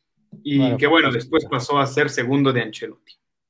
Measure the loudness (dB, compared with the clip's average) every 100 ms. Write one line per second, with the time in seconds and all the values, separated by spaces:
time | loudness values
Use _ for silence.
0 | _ _ _ -12 -2 0 2 2 4 4
1 | 2 -2 -2 -2 -2 -4 -2 0 0 0
2 | -2 -2 -2 2 2 0 -4 -8 -14 -16
3 | _ -20 _ _